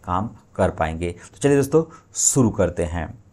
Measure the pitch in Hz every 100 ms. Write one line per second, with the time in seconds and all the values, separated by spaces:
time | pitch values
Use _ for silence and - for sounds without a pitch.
0 | - 90 113 - _ - 92 - 80 80
1 | 87 85 - - 139 139 135 156 160 -
2 | _ - - 139 117 92 90 85 85 85
3 | 80 - _